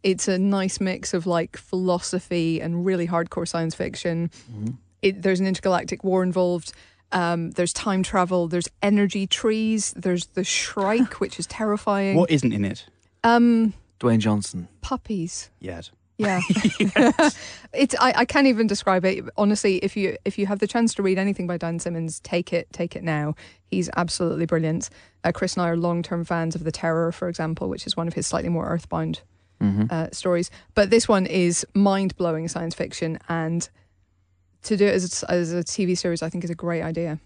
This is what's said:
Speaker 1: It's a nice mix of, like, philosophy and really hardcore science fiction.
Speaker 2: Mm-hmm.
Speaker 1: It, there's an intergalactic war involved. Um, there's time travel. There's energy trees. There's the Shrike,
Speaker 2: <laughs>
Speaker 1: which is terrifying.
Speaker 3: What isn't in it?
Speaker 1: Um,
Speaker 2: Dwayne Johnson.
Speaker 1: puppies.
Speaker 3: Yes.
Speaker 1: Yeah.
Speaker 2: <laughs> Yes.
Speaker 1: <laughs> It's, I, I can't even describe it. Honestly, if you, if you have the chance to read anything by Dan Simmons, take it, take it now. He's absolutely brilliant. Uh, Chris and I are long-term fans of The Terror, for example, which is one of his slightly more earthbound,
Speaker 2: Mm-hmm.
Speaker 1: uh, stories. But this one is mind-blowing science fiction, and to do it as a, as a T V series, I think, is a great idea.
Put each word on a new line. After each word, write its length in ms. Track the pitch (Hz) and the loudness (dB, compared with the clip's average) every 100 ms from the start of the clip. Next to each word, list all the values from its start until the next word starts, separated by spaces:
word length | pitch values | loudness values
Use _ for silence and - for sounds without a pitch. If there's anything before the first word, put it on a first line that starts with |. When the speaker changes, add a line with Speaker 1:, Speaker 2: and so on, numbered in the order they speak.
Speaker 1:
It's 260 | 208 185 - | 0 0 0
a 100 | 185 | 2
nice 400 | 196 196 190 - | 2 2 0 -2
mix 340 | 190 185 - | -4 -4 -4
of, 140 | 175 175 | -2 0
like, 300 | 170 165 - | 0 -2 -10
philosophy 1040 | _ 185 185 175 - 180 - 175 165 160 | _ -2 0 0 -2 -6 -2 0 0 0
and 240 | 165 170 | -2 -2
really 200 | 185 185 | 0 0
hardcore 420 | 170 170 170 - 170 | 0 -2 -2 -4 -4
science 280 | 170 165 | -2 -4
fiction. 560 | - - - 175 170 170 - - | -4 -8 -4 -4 -2 -4 -6 -16
Speaker 2:
Mm-hmm. 200 | 110 107 127 _ _ | -8 -8 -8 _ _
Speaker 1:
It, 200 | 202 196 | -2 0
there's 180 | 190 185 | 0 0
an 40 | |
intergalactic 580 | 190 185 190 180 - - | 0 0 0 0 -2 -6
war 180 | 190 185 | 0 2
involved. 480 | 185 185 180 175 - - - _ _ | 2 2 0 0 -6 -18 -20 _ _
Um, 400 | 190 170 170 165 | -2 0 -2 -4
there's 220 | - 175 | -2 -2
time 280 | - 214 190 | -2 -2 0
travel. 460 | 185 196 180 180 170 | 0 0 2 0 0
There's 220 | 175 - _ | -2 -4 _
energy 460 | 202 202 202 202 190 | 2 4 2 0 -2
trees. 680 | - 226 220 220 220 - | 0 0 0 0 0 -2
There's 320 | - 185 180 - | -4 -2 -2 -2
the 160 | - | -4
Shrike, 680 | 180 - - - 196 233 254 | -2 -2 -4 -2 0 2 2
Speaker 2:
<laughs> 60 | - | 0
Speaker 1:
which 180 | 196 - | -6 -6
is 100 | 170 | -10
terrifying. 680 | - 214 208 - 196 196 | -4 -2 0 0 0 2
Speaker 3:
What 160 | 180 175 | 4 4
isn't 220 | 156 127 | 2 2
in 100 | 107 | 0
it? 200 | 101 - - _ _ _ | -2 -4 -14 _ _ _
Speaker 1:
Um, 480 | 233 240 240 226 220 - _ _ | 4 6 6 6 2 -2 _ _
Speaker 2:
Dwayne 200 | 120 113 | 2 4
Johnson. 500 | 107 104 98 92 - _ | 4 0 -2 -8 -12 _
Speaker 1:
puppies. 680 | - 269 - 202 170 - - _ | -6 -6 -4 -6 -4 -8 -14 _
Speaker 3:
Yes. 320 | 190 180 - _ _ - | -12 -12 -14 _ _ -2
Speaker 1:
Yeah. 220 | 208 185 | 0 0
Speaker 2:
<laughs> 340 | - 202 214 - | 0 2 2 2
Yes. 580 | 208 302 247 - 302 - | 2 6 6 6 2 2
Speaker 1:
<laughs> 40 | - - - | -16 -18 -8
It's, 200 | - 277 - | 0 2 4
I, 140 | 254 - | 4 4
I 40 | |
can't 220 | 254 302 269 | 2 6 6
even 200 | 220 220 | 6 2
describe 360 | 202 - 185 | 2 2 2
it. 220 | 190 - - | 2 -2 -6
Honestly, 440 | - 208 208 208 185 | 2 2 4 2 2
if 180 | 196 208 | 0 -2
you, 180 | 185 - | -2 -2
if 140 | 196 202 | -6 -2
you 80 | |
have 140 | 196 202 | -2 0
the 80 | 208 | -2
chance 260 | 240 226 | 2 2
to 100 | - | 2
read 140 | 196 185 | 0 2
anything 280 | 196 196 | 0 -2
by 120 | 180 175 | -4 -4
Dan 200 | 170 170 | -4 -4
Simmons, 440 | 175 170 165 - | -4 -4 -6 -8
take 320 | - 175 175 | -4 -4 0
it, 180 | 175 - | -4 -4
take 240 | - 175 | -6 -6
it 80 | - | -4
now. 320 | 170 151 151 156 - _ _ | -2 -2 -2 -6 -12 _ _
He's 200 | 190 170 - | -2 -2 -2
absolutely 480 | 175 - 170 147 | -2 -2 -2 0
brilliant. 440 | 165 165 160 165 - - - _ | 0 0 0 -2 -6 -14 -20 _
Uh, 80 | 170 | -4
Chris 220 | - 185 - | -2 -2 0
and 60 | |
I 20 | 175 | 0
are 40 | |
long-term 480 | 170 170 175 170 170 | 0 0 -2 -2 -6
fans 320 | 165 170 165 | -2 -2 -2
of 80 | 170 | -4
The 80 | 160 | -6
Terror, 400 | - 170 165 165 | -4 -2 0 -2
for 160 | - 180 | -2 -6
example, 400 | 170 160 165 - | -4 -4 -4 -6
which 180 | - | -6
is 120 | - - | -6 -4
one 100 | 170 | -4
of 60 | |
his 120 | - - | -4 -4
slightly 200 | 165 - | -2 -2
more 180 | 170 - | -2 -2
earthbound, 540 | 165 - 165 160 165 _ _ _ _ | -4 -4 -4 -4 -6 _ _ _ _
Speaker 2:
Mm-hmm. 240 | 101 101 113 | 0 2 0
Speaker 1:
uh, 180 | 165 160 | -2 -4
stories. 380 | - 185 175 180 - _ | -4 0 0 -2 -8 _
But 160 | - 196 | 2 6
this 200 | 233 - | 4 6
one 160 | 202 | 2
is 420 | 185 185 175 170 - | 4 2 2 2 0
mind-blowing 720 | 196 202 196 190 - 170 160 165 | 4 4 4 0 0 -2 -2 -4
science 280 | - 165 | -4 -6
fiction, 440 | - 151 - 165 160 - | -4 -8 -4 -6 -6 -6
and 400 | 165 160 170 - _ _ _ _ _ _ _ _ _ | -4 -2 -2 -4 _ _ _ _ _ _ _ _ _
to 140 | - 208 | -2 2
do 80 | |
it 80 | 202 | 4
as 280 | 185 180 - | 4 0 -6
a, 60 | - | -2
as 200 | 175 165 | 0 0
a 140 | 175 | -4
T 180 | 165 - | -4 -2
V 100 | 185 | 0
series, 260 | 175 180 170 | 0 -2 -4
I 80 | 165 | -4
think, 160 | 175 | -6
is 40 | 170 | -8
a 60 | |
great 260 | 165 170 165 | -6 -4 -4
idea. 380 | 160 165 170 156 | -4 -4 -4 -6